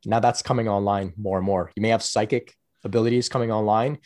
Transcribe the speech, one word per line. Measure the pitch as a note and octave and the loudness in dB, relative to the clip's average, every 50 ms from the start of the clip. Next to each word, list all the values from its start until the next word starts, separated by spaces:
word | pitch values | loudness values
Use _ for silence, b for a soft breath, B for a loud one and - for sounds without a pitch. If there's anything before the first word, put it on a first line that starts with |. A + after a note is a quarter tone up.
| b | b
Now | - A2 A2+ | -2 0 2
that's | A#2 A#2+ A#2 - - | 2 2 2 0 -2
coming | - B2 B2 A2+ A2 | -2 -2 0 0 0
online | G2+ G2+ G2+ G2+ G2+ G2 G2 F2+ E2 | 0 0 2 2 0 0 -2 -4 -8
more | G2+ G#2 F#2+ F#2+ F#2+ | -8 -6 -2 -2 0
and | F#2 | 0
more. | G2 G2 F#2 F2 - - | 0 0 0 -2 -4 -4
You | G2+ G#2+ | -2 0
may | A2+ | 2
have | A2+ A2 - | 2 0 0
psychic | - - A2+ G#2+ G#2+ C3 A#2+ - - _ _ _ _ _ _ - | -2 -2 -2 0 0 -2 -4 -4 -6 _ _ _ _ _ _ -10
abilities | G2+ G2 A#2 A2+ A#2 A#2+ B2 A#2+ - | -2 0 2 2 4 2 2 0 0
coming | - C3 A#2 A2+ | -2 -2 0 0
online. | A2 G#2+ G#2+ G#2 G#2+ A2 A#2+ C#3 D3+ - B | 0 0 2 2 2 2 2 0 -2 -6 B